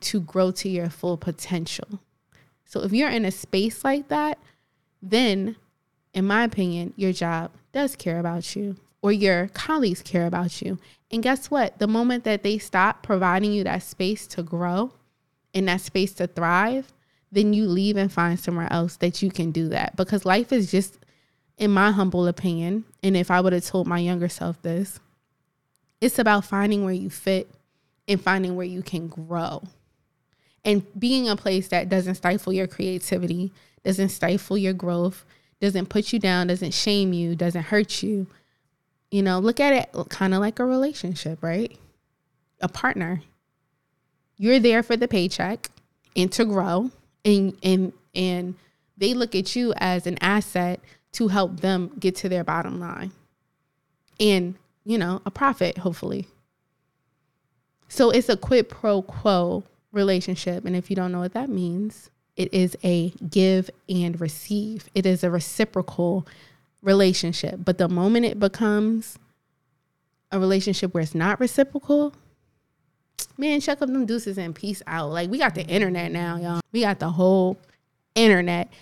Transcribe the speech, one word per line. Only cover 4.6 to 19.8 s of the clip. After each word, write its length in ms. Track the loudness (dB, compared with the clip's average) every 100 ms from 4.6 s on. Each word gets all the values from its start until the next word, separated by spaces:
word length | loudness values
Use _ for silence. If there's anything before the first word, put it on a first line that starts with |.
| _ _ _ _
then, 540 | -2 0 2 0 -2 -8 _ _ _ _ _
in 100 | -2
my 200 | 0 2
opinion, 480 | 0 0 -2 -2 -6 -4
your 160 | -2
job 380 | 0 -2 -4 -6 -12 _
does 240 | -4 -4 -4
care 240 | -4 -2
about 340 | -2 -4 -6
you 220 | -6 -6 -8 _ _
or 80 | 0
your 380 | 2 4 2 0
colleagues 540 | -4 -2 2 2 0
care 240 | -2 -2 0
about 360 | 0 -4 -4
you. 160 | -8 -8 -10 _ -8
And 120 | -2
guess 280 | 0 0 0
what? 300 | 0 0 0
The 80 | 0
moment 340 | 2 2 0
that 200 | 0 -2
they 140 | 0 -4
stop 440 | -2 2 2 0
providing 500 | -2 0 2 2 2
you 120 | 0
that 180 | 0 -4
space 460 | -6 -4 -4 -4 -8
to 160 | -10
grow 480 | -6 -4 -2 -2 -2 -6 _ _ _ _ _
and 140 | -2 0
that 140 | 0
space 320 | -2 -2 -2
to 140 | -2 -6
thrive, 640 | -2 0 2 2 0 -6 _ _ _ _
then 200 | 2 4
you 120 | 4 2
leave 300 | 2 2 2
and 160 | 0
find 260 | 2 0 0
somewhere 340 | -2 -4 -2
else 240 | 0 -2 0
that 240 | -2 0
you 120 | -2
can 180 | 0 -2
do 180 | 0 -2
that. 260 | -2